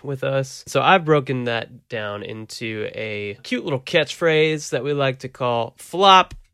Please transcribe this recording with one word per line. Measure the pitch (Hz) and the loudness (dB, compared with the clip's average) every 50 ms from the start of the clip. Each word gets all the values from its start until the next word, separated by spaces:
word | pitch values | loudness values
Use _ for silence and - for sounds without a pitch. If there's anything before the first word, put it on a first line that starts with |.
| - | -8
with | 139 139 131 - | -8 -6 -4 -4
us. | 139 135 135 135 131 - - - | -2 0 -2 -2 -4 -8 -16 -14
So | - - 139 | -2 0 2
I've | 123 151 190 190 160 | 4 4 4 4 4
broken | 151 156 147 135 139 131 127 123 | 2 2 2 2 0 -4 -4 -2
that | 120 117 113 110 - 123 113 _ | -2 -4 -4 -6 -8 -14 -20 _
down | _ 120 110 107 104 104 104 98 | _ -8 -8 -6 -6 -8 -8 -10
into | 107 110 110 110 - - - 120 113 110 107 107 - - | -10 -12 -12 -12 -14 -12 -10 -8 -8 -6 -6 -6 -8 -6
a | 113 113 107 104 104 104 101 101 - - | -8 -8 -6 -6 -6 -8 -8 -10 -12 -8
cute | - 247 240 - | -6 -6 -4 -2
little | 175 143 131 | -4 -4 -4
catchphrase | - - - 165 147 - - - 175 165 156 156 156 156 156 151 147 - | -4 0 2 2 2 0 -2 0 2 2 4 4 4 2 0 -2 -4 -4
that | 156 127 117 | -4 -4 -2
we | 143 147 | -2 -2
like | 143 139 135 131 135 | 0 0 -2 -2 -4
to | - 127 | -10 -14
call | - - 131 123 120 117 113 - - | -8 -4 -2 0 0 0 -2 -4 -8
flop | - - - - 175 196 196 190 185 175 - - - - _ | -16 -16 -8 0 4 8 8 8 8 6 4 -4 -16 -20 _